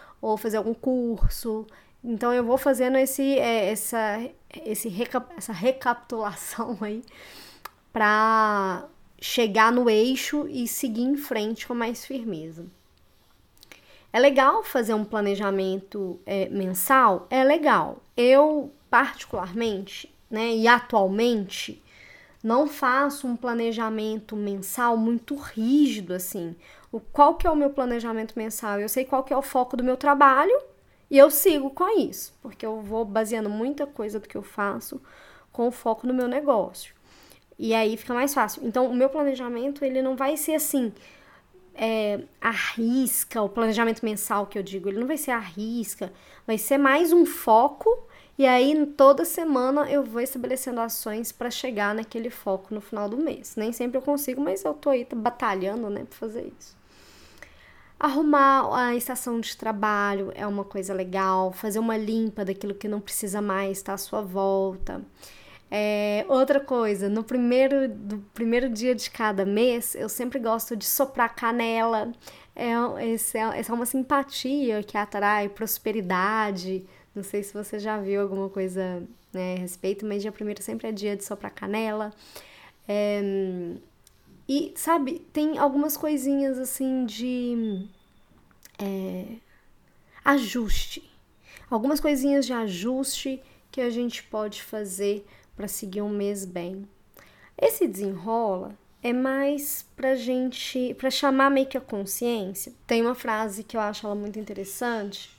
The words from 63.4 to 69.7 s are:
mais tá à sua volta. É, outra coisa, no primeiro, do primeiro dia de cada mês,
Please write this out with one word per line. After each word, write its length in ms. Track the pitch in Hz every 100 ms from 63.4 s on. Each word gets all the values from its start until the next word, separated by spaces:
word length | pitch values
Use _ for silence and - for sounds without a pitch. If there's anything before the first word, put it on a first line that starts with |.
mais 400 | 208 190 196 190
tá 120 | -
à 40 | 196
sua 240 | - 214
volta. 800 | 196 190 196 196 190 185 - 185 202 _ - - - - _
É, 560 | 208 208 208 208 208 -
outra 300 | 262 269 277
coisa, 500 | 277 247 214 196 202
no 140 | 214
primeiro, 640 | 220 247 240 247 269 277 262
do 300 | 214 202 214 202
primeiro 340 | - 233 240 262
dia 240 | 214 247
de 160 | 233 -
cada 380 | - 214 196 196
mês, 480 | 208 247